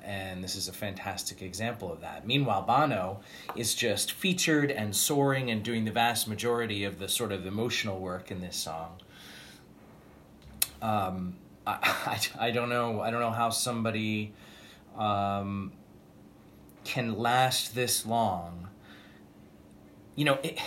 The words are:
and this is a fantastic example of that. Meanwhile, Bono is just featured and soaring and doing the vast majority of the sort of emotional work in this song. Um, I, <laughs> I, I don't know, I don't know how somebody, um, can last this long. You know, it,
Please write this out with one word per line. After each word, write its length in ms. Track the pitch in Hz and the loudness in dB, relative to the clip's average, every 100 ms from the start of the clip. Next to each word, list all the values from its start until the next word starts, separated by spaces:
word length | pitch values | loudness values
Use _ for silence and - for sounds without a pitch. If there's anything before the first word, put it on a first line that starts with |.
and 400 | 101 98 95 92 | -8 -6 -6 -6
this 120 | 92 98 | -6 -6
is 120 | 92 | -6
a 60 | |
fantastic 640 | - 104 95 101 87 - - | -6 -6 -6 -6 -6 -6 -8
example 500 | 92 87 113 - 90 | -10 -4 -4 -4 -8
of 120 | 80 | -8
that. 240 | 82 78 104 | -10 -8 0
Meanwhile, 360 | 139 135 98 | 2 4 2
Bono 580 | 101 127 151 104 92 104 - - - - | 4 4 4 2 -2 -4 -12 -14 -10 -4
is 180 | 113 | -2
just 380 | - 117 101 - | 2 2 2 0
featured 580 | - 190 180 170 151 143 | 0 0 2 4 4 4
and 240 | 110 107 | 2 0
soaring 560 | 101 - 143 139 135 123 | 0 2 4 4 4 2
and 120 | 107 | 0
doing 240 | 113 113 110 | 0 0 2
the 60 | |
vast 360 | 113 117 113 110 | 4 2 2 -2
majority 560 | 104 120 120 113 101 | -2 0 2 0 -2
of 140 | 101 87 | -2 -4
the 100 | 95 | -2
sort 240 | - 107 | 0 0
of 140 | 98 90 | -2 -2
emotional 520 | 104 120 - 107 95 | -2 0 0 -2 -4
work 320 | 92 92 - | -4 -6 -8
in 120 | 92 | -8
this 140 | 90 - | -6 -6
song. 440 | 82 80 85 90 - - - - - - - - - - - - - - - - - - | -6 -6 -8 -12 -20 -20 -18 -18 -20 -20 -20 -20 -20 -20 -20 -20 -20 -20 -16 -4 -4 -2
Um, 540 | 110 107 92 92 90 90 - - 104 | 0 2 0 -2 -6 -8 -16 -8 -4
I, 100 | - | 0
<laughs> 360 | - - - 110 - - | 0 0 -2 -2 -4 0
I, 60 | 120 | 0
I 40 | |
don't 200 | 120 120 | 2 2
know, 320 | 120 117 107 | 2 2 0
I 80 | 107 | 0
don't 100 | 117 | 0
know 100 | 117 | 0
how 200 | 113 117 | 2 2
somebody, 800 | 110 127 117 113 110 110 107 104 - - - - - - - | 2 0 0 0 0 0 0 -2 -10 -20 -20 -20 -20 -16 -2
um, 760 | 107 101 101 101 98 98 98 - - - - - - - - - - - | 2 2 2 0 -2 -2 -4 -10 -20 -20 -20 -20 -20 -20 -20 -20 -20 -16
can 340 | - 131 117 104 | -6 -2 -2 2
last 560 | 120 127 127 - - | 4 6 6 4 -2
this 320 | 117 120 - 110 | 0 2 0 2
long. 640 | 117 107 90 85 85 95 - - - - - - - - - - - - - - - | 2 4 2 -4 -8 -12 -14 -20 -20 -20 -20 -20 -20 -20 -20 -20 -20 -20 -20 -12 0
You 80 | |
know, 140 | 147 135 | 4 4
it, 160 | 160 - | 2 -4